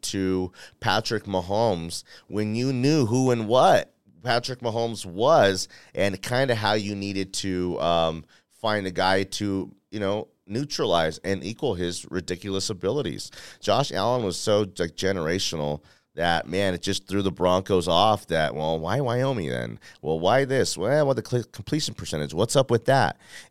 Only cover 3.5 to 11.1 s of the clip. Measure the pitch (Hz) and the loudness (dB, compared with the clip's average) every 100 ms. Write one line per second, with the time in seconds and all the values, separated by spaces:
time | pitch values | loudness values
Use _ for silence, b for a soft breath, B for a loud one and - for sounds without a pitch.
3.5 | 127 180 120 - _ _ 82 117 120 120 | 4 6 4 2 _ _ _ -2 -2 -2
4.5 | 127 120 113 117 107 95 87 127 160 101 | -6 -4 -2 -4 -6 -8 0 4 6 6
5.5 | 92 - b b - 98 95 - 127 135 | 4 -4 b b -2 -2 -2 -2 0 0
6.5 | 113 104 110 101 101 98 98 95 - 98 | 2 2 2 0 -4 -4 -4 -6 -6 -4
7.5 | 90 90 64 82 85 82 80 - b b | -2 -2 -2 2 2 2 -2 -10 b b
8.5 | _ 110 107 95 90 92 95 98 - 104 | _ -2 0 -2 0 2 2 0 -4 -4
9.5 | 95 - - _ 107 98 107 - _ - | -2 -6 -12 _ -6 -4 -4 -6 _ -10
10.5 | 110 147 - 127 85 80 | -8 -6 -4 0 2 2